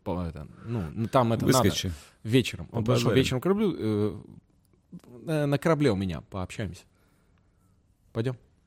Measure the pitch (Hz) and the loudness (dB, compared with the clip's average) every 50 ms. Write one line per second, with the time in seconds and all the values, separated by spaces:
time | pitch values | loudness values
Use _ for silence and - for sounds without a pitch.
0 | - 104 85 90 87 82 76 73 73 - - - 101 113 120 113 85 76 - 107 | -6 -6 -4 -4 -4 -6 -8 -10 -14 -16 -16 -14 -10 -6 -6 -4 -6 -6 -4 -6
1 | 117 - - 135 120 113 113 117 127 143 131 131 107 95 - - - 95 82 - | -2 2 2 2 4 4 2 2 4 4 4 6 4 4 2 0 -4 -6 -6 -8
2 | - - _ _ - 110 120 131 107 - - - 78 - - 117 107 117 123 120 | -12 -20 _ _ -2 2 2 2 2 0 -4 -10 -10 -8 -6 -2 0 2 2 2
3 | 120 117 101 131 131 - 123 127 - 175 196 208 226 185 - - 107 110 107 104 | 2 2 4 4 2 2 0 0 0 0 0 2 0 0 0 -2 -2 0 0 0
4 | 107 104 82 - - - 52 - - _ _ _ _ _ _ _ _ _ 175 175 | 0 -2 -4 -6 -14 -18 -20 -20 -20 _ _ _ _ _ _ _ _ _ -20 -20
5 | - - 123 - - 143 156 151 147 143 143 139 - 165 160 143 147 127 98 95 | -20 -20 -20 -12 -6 -2 -2 0 0 2 0 2 2 2 4 4 4 2 2 2
6 | 98 92 80 65 - - - 95 92 - - - 107 87 87 - - _ _ _ | 0 -2 -4 -6 -10 -10 -8 -8 -8 -6 -6 -8 -8 -8 -8 -12 -18 _ _ _
7 | _ _ _ _ _ _ _ _ _ _ _ _ _ _ _ _ _ _ _ _ | _ _ _ _ _ _ _ _ _ _ _ _ _ _ _ _ _ _ _ _
8 | _ _ - 117 113 131 123 - _ _ _ _ _ | _ _ -6 -4 -4 -4 -6 -8 _ _ _ _ _